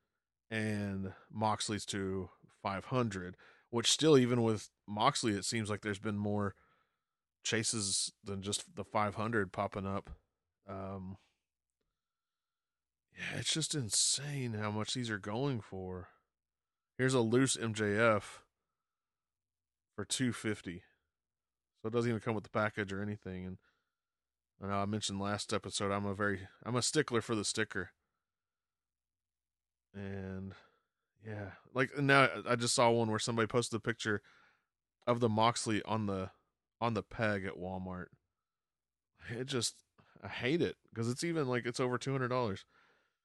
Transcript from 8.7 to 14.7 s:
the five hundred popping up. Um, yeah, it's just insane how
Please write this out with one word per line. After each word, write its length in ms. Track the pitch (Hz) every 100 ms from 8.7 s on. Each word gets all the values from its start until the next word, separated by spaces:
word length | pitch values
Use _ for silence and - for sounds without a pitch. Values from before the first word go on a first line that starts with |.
| -
the 80 |
five 320 | 98 110 104 101
hundred 340 | 107 113 95
popping 340 | - 101 104 95
up. 240 | 98 - - _ _ _ _ 98
Um, 480 | 98 95 98 92 95 _ _ _ _ _ _ _ _ _ _ _ _ _ _ _ _ _ _ _ -
yeah, 220 | - 101
it's 140 | 117
just 220 | 160 151
insane 800 | 151 110 - - - 143 143 123
how 160 | 107 107